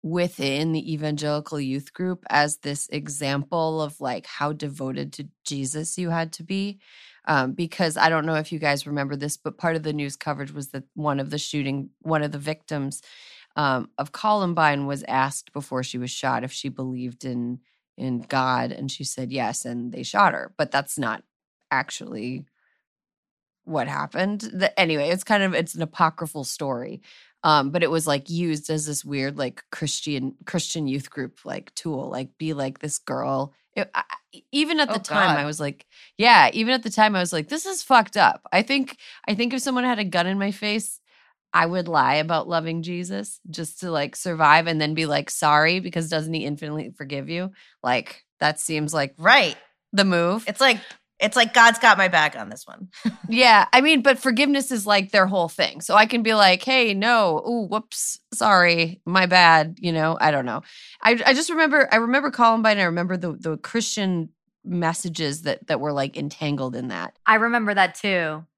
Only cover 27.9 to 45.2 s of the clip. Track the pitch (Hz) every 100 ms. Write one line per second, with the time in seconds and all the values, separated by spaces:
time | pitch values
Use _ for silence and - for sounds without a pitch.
27.9 | 165 160 143 143 165 175 151 151 156 151
28.9 | 143 - 143 135 143 131 - - - 151
29.9 | - - 139 131 - - 180 - 170 143
30.9 | 139 131 - 127 _ - 143 - - 165
31.9 | 139 135 131 131 _ 160 143 135 139 151
32.9 | - - 135 123 135 143 _ _ - 196
33.9 | - - - _ - _ 277 311 320 285
34.9 | 214 190 151 190 147 147 156 147 139 _
35.9 | _ - - 226 220 147 - 220 262 233
36.9 | 208 214 196 175 165 156 311 392 370 -
37.9 | 254 214 208 143 - - 185 220 277 269
38.9 | - - - - 208 240 254 269 254 247
39.9 | 226 196 175 175 196 196 196 208 214 214
40.9 | - _ _ _ _ _ 175 165 180 170
41.9 | 160 131 147 160 165 - 170 160 165 165
42.9 | 175 180 196 208 - - 160 160 - 185
43.9 | 160 143 - 185 160 156 156 165 160 151
44.9 | 156 160 147